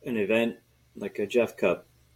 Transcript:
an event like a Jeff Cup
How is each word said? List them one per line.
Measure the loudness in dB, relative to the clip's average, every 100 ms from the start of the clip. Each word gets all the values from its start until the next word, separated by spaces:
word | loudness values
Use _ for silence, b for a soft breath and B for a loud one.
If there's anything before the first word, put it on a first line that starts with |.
an | -6 -2
event | 2 2 0 -4 _ _ _ -12
like | -10 -6
a | -2
Jeff | 2 0 0
Cup | 0 0 -4 _ _